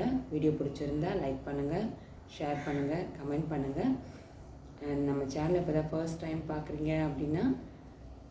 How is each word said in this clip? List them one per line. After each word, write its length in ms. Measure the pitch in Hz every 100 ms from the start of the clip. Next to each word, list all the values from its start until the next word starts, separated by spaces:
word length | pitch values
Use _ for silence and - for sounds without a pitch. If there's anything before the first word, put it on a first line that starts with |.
| 220 262 -
வீடியோ 200 | 151 156 151
பிடிச்சிருந்தா 520 | 147 - 143 151 170 196
லைக் 180 | 139 135 -
பண்ணுங்க, 280 | 143 143 170 220 - - - - -
ஷேர் 220 | 151 147 -
பண்ணுங்க, 280 | 143 139 165 180 -
கமெண்ட் 320 | 143 143 156
பண்ணுங்க. 280 | 147 135 135 240 262 - - - - - - - - 147
And 140 | 143 143
நம்ம 120 | 139 135
சேனலை 260 | 135 156 180
இப்போ 120 | 165 156
தான் 120 | 156
ஃபர்ஸ்ட் 300 | 160 165 165
டைம் 160 | 165 160 -
பார்க்குறீங்க 400 | 156 156 151 151 156 151
அப்படின்னா 360 | 139 147 156 247 - - - - - - - -